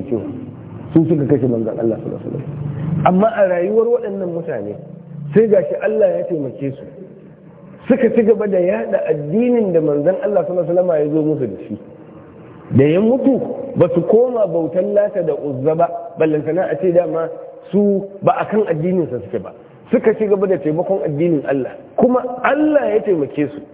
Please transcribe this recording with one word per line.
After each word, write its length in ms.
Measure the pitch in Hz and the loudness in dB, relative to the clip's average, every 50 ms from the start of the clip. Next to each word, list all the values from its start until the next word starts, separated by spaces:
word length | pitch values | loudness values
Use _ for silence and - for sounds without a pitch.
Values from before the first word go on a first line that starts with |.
| - - | -2 -2
cewa 160 | 120 104 98 95 - - - - - - - - - - - - - | -4 -4 -6 -6 -10 -12 -12 -14 -16 -16 -16 -16 -16 -16 -6 0 2
sun 100 | 165 160 | 2 4
suka 160 | 165 175 147 139 | 4 2 0 2
kashe 220 | 120 147 120 127 | 2 2 2 2
manzon 320 | 120 120 113 110 110 - 117 | 0 0 0 -2 -4 -4 -2
Allah 160 | 113 113 104 | -2 -2 -2
sallallahu 260 | - - - - - | -2 -6 -8 -10 -10
alaihi 140 | - - - | -10 -8 -8
wasallam. 240 | - - - - - - - - - - - - - - | -8 -8 -8 -10 -8 -8 -8 -8 -6 -6 -4 -2 0 2
Amma 220 | 175 185 190 214 226 226 | 4 4 4 4 2 4
a 100 | 214 196 | 2 2
rayuwar 400 | 185 180 175 175 202 214 226 226 | 2 2 0 0 2 2 2 2
waɗannan 420 | 233 240 240 226 208 196 196 185 175 | 2 2 0 -2 -4 -6 -6 -6 -6
mutane 440 | 165 170 165 165 135 110 101 104 101 - - - - - - - - - - - - | -6 -6 -6 -6 -6 -6 -6 -8 -10 -12 -14 -16 -18 -18 -18 -16 -14 -14 -6 2 4
sai 140 | 208 226 | 4 6
gashi 280 | 214 208 190 156 - - - | 6 6 4 4 2 -4 -2
Allah 260 | - 214 214 214 208 | -2 0 2 2 2
ya 160 | 180 170 - - | 2 2 0 -4
taimake 440 | - 180 151 135 123 113 - 139 135 135 | -4 -4 -4 -4 -6 -6 -6 -8 -8 -8
su. 80 | - - - - - - - - - - - - - - - - - - - - - - | -8 -14 -18 -18 -18 -18 -20 -20 -20 -20 -20 -20 -20 -20 -20 -20 -20 -20 -20 -20 -6 0
Suka 220 | - 277 - 254 220 - | 2 2 4 4 2 4
ci 80 | 240 214 | 4 4
gaba 240 | 220 220 202 214 | 4 4 2 2
da 120 | 202 190 180 | 0 2 2
yada 400 | 175 185 208 226 226 - 196 - - 165 | 2 2 0 -2 -2 -2 -2 0 0 0
addinin 640 | 156 151 147 147 175 220 247 247 240 226 214 185 170 | -2 -2 -2 -2 0 2 2 2 2 2 2 2 2
da 60 | 165 | 2
manzon 340 | 156 147 147 147 143 180 190 - | 2 2 0 2 2 2 0 0
Allah 220 | - 208 202 180 156 | 0 0 0 0 0
sallallahu 240 | - 180 185 160 156 | 0 0 -2 0 0
alaihi 60 | 175 | 2
wasallam 160 | 180 180 180 | 2 2 2
ya 160 | 160 147 151 | 2 2 2
zo 140 | 147 151 156 151 | 2 0 0 2
musu 220 | 156 151 135 127 | 0 0 -2 -2
da 100 | 104 90 - - | -6 -6 -10 -12
shi. 100 | - 104 - - - - - - - - - - - - - - - - - - - - | -12 -12 -12 -14 -16 -20 -20 -20 -20 -20 -20 -20 -20 -20 -20 -20 -20 -20 -18 -6 0 4
Da 60 | 120 139 | 4 6
ya 160 | 151 160 190 | 6 4 4
mutu 340 | 220 226 262 254 - 269 254 170 - - - - - - - | 4 2 2 2 2 2 2 2 -2 -4 -8 -8 -8 -4 2
ba 140 | - 165 - - | 2 2 4 2
su 80 | - - | 0 2
koma 400 | - 214 226 247 254 247 226 208 | 4 4 4 4 4 2 0 0
bautan 460 | 170 160 170 160 160 170 185 196 208 202 | 0 0 0 -2 0 0 -2 0 2 2
Lata 280 | 202 208 208 208 190 160 | 2 2 0 0 -2 -2
da 100 | 156 143 | -2 -2
Uzza 420 | - 139 147 131 127 131 160 156 | -2 -4 -4 -4 0 0 0 2
ba, 120 | 165 170 - - - - - - | 2 2 0 0 -6 -10 -8 -2
ballantana 520 | - 160 160 151 151 151 156 156 185 180 151 | 0 2 2 2 0 -2 -2 -2 -2 0 -2
a 40 | 156 | -2
ce 140 | - 190 180 170 | 0 0 2 4
dama 340 | 175 170 156 156 165 165 160 - - - - - - - - | 4 2 2 0 -4 -4 -4 -6 -10 -16 -16 -18 -18 -8 -2
su 340 | 180 202 202 202 196 190 - - - - | 2 2 4 4 2 0 -2 -6 -6 0
ba 100 | - 170 - | 2 2 2
a 80 | - 160 | 2 0
kan 180 | - 196 220 202 170 | 0 0 0 2 0
addininsa 500 | 165 151 160 185 185 185 156 123 123 117 98 | 0 0 0 0 0 0 0 -2 -4 -8 -8
suke 160 | - - 104 | -6 -8 -8
ba. 100 | 92 90 - - - - - - - - | -8 -10 -16 -18 -20 -20 -20 -18 -6 0
Suka 240 | - 262 - 220 214 | 0 2 2 2 2
ci 100 | 220 220 | 2 2
gaba 220 | 196 202 190 190 | 2 2 2 2
da 100 | 185 185 | 2 0
taimakon 460 | - - 151 151 165 - - 196 - 147 | 0 0 -2 0 0 0 0 0 -2 -2
addinin 400 | 160 147 143 170 175 160 139 131 | -2 -2 0 2 2 2 0 0
Allah. 300 | 139 139 135 131 - - - - - - | 0 -2 -2 -2 -6 -8 -14 -18 -10 -4
Kuma 240 | - - 247 254 247 247 247 247 254 - | -4 -2 0 0 -2 -2 -4 -8 -4 -2
Allah 520 | 233 277 302 302 302 294 277 233 214 208 | -2 0 0 0 2 0 0 0 0 -2
ya 60 | 214 | 0
taimake 460 | - 214 185 160 139 - - 151 147 131 | 0 0 -2 -2 -2 -4 -4 -4 -4 -4
su. 100 | - - - - | -6 -12 -16 -18